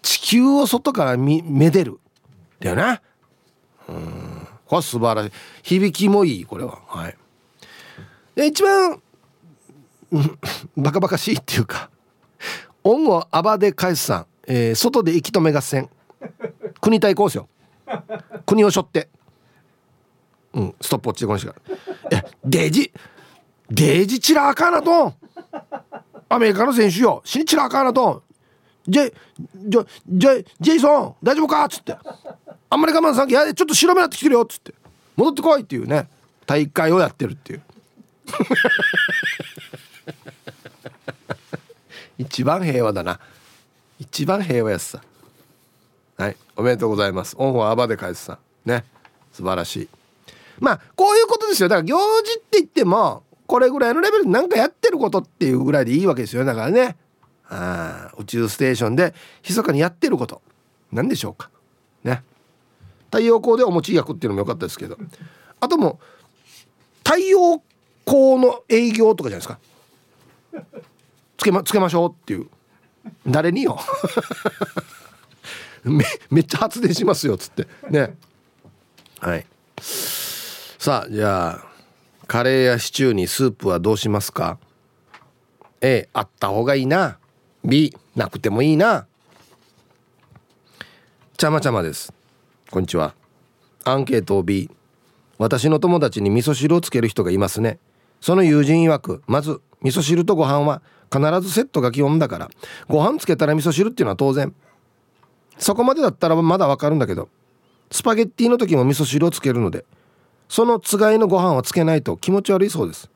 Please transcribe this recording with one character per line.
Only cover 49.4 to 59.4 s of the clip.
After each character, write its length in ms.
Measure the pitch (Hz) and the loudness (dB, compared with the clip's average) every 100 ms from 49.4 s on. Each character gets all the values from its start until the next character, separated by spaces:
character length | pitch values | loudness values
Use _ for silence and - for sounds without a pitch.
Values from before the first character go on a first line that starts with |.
晴 120 | 92 90 | -6 -6
ら 80 | |
し 200 | 85 - | -6 -10
い。 60 | - _ _ _ - - - - | -14 _ _ _ -20 -20 -20 -4
ま 140 | 269 | -2
あ、 80 | 202 _ - | -2 _ 0
こ 180 | 392 | 4
う 20 | 415 | 4
い 60 | |
う 60 | 440 | 4
こ 100 | 453 | 0
と 100 | 427 | -2
で 80 | 359 | 0
す 80 | |
よ。 60 | 180 | 2
だ 80 | 190 | 2
か 40 | |
ら 40 | 160 | 2
行 120 | 320 | 0
事 360 | 415 440 440 | 2 0 0
っ 20 | 453 | -8
て 160 | _ 427 | _ 0
言 80 | 302 | 2
っ 20 | |
て 160 | - | 0
も、 400 | 196 202 175 107 _ _ - | 2 2 0 -2 _ _ -2
こ 120 | 247 | 2
れ 100 | 254 | 2
ぐ 100 | 277 | 2
ら 120 | 240 | 0
い 20 | |
の 80 | 285 | 2
レ 100 | 392 | 2
ベ 60 | 415 | 2
ル 60 | 285 | 2
で 40 | |
な 120 | 214 | 2
ん 80 | 349 | 2
か 80 | 285 | 0
や 80 | 285 | 0
っ 20 | |
て 200 | _ 466 | _ -2
る 80 | 339 | 0
こ 120 | 220 | -2
と 100 | 190 | -2
っ 60 | - | -6
て 200 | _ 147 | _ 0
い 80 | |
う 100 | 127 | 0
ぐ 80 | 131 | 2
ら 80 | 147 | 0
い 40 | 117 | 2
で 80 | |
い 80 | 139 | 2
い 60 | 190 | 2
わ 80 | 127 | 0
け 80 | |
で 40 | 110 | -4
す 80 | 120 | -4
よ。 80 | |
だ 120 | 135 113 | -2 -2
か 80 | |
ら 80 | 113 | 0
ね。 260 | 226 247 - _ _ _ _ _ | 2 0 -4 _ _ _ _ _
あ 640 | 92 90 87 82 - 90 | -10 -6 -6 -8 -14 -18
あ、 40 | - | -18
宇 80 | 101 | -8
宙 240 | 117 113 | -4 -4
ス 80 | - | 0
テ 160 | 135 | -2
ー 20 | 117 | 0
シ 80 | |
ョ 60 | 113 | 0
ン 60 | 131 | 0
で 180 | 180 - - _ | 0 -2 -20 _